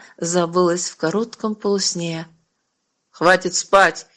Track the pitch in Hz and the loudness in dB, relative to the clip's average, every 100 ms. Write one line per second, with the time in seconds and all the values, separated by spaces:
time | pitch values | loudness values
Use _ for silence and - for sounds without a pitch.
0 | - - 170 180 170 175 175 175 - - | -18 -10 -4 -2 0 2 2 0 -4 -4
1 | 160 190 233 - 220 214 208 202 196 180 | -4 -2 -4 -6 -8 -4 -2 -2 -2 -4
2 | 170 165 165 _ _ _ _ _ _ _ | -6 -8 -12 _ _ _ _ _ _ _
3 | _ - 165 185 180 - - 196 180 - | _ 0 4 4 2 -6 2 4 4 0
4 | - | -14